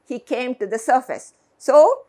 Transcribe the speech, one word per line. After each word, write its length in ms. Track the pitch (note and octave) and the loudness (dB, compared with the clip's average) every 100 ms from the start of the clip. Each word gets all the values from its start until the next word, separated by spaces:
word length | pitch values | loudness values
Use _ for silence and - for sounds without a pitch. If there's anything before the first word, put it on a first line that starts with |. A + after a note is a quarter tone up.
| - | -14
he 120 | B3 | -14
came 360 | - B3 B3 B3 | -8 -8 -6 -8
to 100 | G3 | -8
the 120 | A3 | -6
surface. 540 | D4 C4 B3+ A2 - _ _ _ | -2 -2 -2 -12 -16 _ _ _
So, 460 | - D4 F4+ C5 | 2 4 4 2